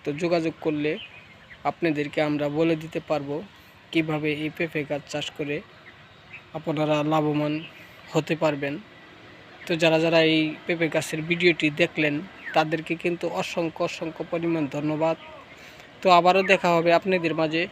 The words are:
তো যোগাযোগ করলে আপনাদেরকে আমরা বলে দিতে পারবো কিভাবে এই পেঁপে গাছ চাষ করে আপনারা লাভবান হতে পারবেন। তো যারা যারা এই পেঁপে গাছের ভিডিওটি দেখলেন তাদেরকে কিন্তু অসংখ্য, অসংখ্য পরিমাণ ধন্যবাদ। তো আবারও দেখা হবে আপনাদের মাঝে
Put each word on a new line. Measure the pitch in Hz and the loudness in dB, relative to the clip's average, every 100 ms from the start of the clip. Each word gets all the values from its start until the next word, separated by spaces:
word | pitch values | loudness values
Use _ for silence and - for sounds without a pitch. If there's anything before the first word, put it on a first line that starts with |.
তো | - | -6
যোগাযোগ | 147 175 170 160 156 | -4 0 0 0 -4
করলে | 160 151 151 190 - - - - - - | -4 -2 -4 -6 -10 -20 -20 -20 -20 -6
আপনাদেরকে | 143 - 170 147 147 151 | -6 -2 -2 0 -2 -2
আমরা | 151 147 147 | 0 0 -2
বলে | 147 165 160 | 0 0 0
দিতে | 160 165 | -4 -10
পারবো | - 151 139 147 202 - - - - | -4 -4 -4 -8 -10 -20 -20 -20 -2
কিভাবে | 165 160 151 151 147 | -2 0 -2 -2 -2
এই | 156 | -6
পেঁপে | - 165 156 | -4 -4 -4
গাছ | 139 143 - | -4 -6 -6
চাষ | 151 147 | -8 -8
করে | - 147 151 - - - - - - - - - | -8 -6 -6 -10 -20 -20 -20 -20 -20 -20 -20 -14
আপনারা | 156 165 151 151 151 | -10 -4 -2 0 0
লাভবান | 151 156 151 147 151 151 165 - - - - | 2 2 2 0 0 -4 -8 -18 -20 -20 -2
হতে | 160 147 160 | -2 -2 0
পারবেন। | 156 143 143 156 - - - - - - - - | 0 0 -6 -8 -12 -20 -20 -20 -20 -20 -20 -18
তো | - 170 | -4 2
যারা | 165 160 | 4 4
যারা | 165 165 | 4 4
এই | 160 160 156 151 | 6 4 0 -4
পেঁপে | - 170 160 | -4 -2 0
গাছের | 156 147 160 | -2 -2 -6
ভিডিওটি | 160 170 175 160 156 | -2 2 2 4 0
দেখলেন | 147 170 - 151 147 190 - - | 2 0 2 0 0 -6 -14 -2
তাদেরকে | 160 156 160 156 170 | 0 2 -2 -4 -4
কিন্তু | 180 170 170 185 | -4 -4 -4 -4
অসংখ্য, | 175 - 165 - | -4 -4 -4 -4
অসংখ্য | 170 - 165 - | -6 -4 -10 -8
পরিমাণ | 165 170 170 165 143 | -6 -4 -2 0 -2
ধন্যবাদ। | 147 151 151 160 160 - - - - - - - - | -2 -2 0 0 -2 -8 -20 -20 -20 -20 -20 -20 -2
তো | 190 | 6
আবারও | 175 175 185 | 6 8 4
দেখা | 190 190 180 | 4 4 4
হবে | 170 170 | 4 4
আপনাদের | 170 190 185 165 156 | 4 4 0 0 0
মাঝে | 160 160 185 | 0 -2 -4